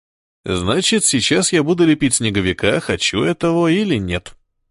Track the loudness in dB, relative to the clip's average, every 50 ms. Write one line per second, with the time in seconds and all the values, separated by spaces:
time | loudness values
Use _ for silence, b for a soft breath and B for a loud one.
0 | _ _ _ _ _ _ _ _ -6 -4 -4 -2 0 0 0 0 0 0 0 0
1 | 0 0 0 0 0 0 0 0 2 2 0 0 2 2 2 2 2 2 2 2
2 | 0 0 0 0 -2 0 0 0 0 0 0 0 0 0 0 0 0 -2 -4 -4
3 | -4 -2 -2 -2 0 -2 -2 -2 0 0 0 2 2 2 2 0 0 0 -2 -2
4 | -2 -4 -4 -6 -8 -10 -18 -20 _ _ _ _ _ _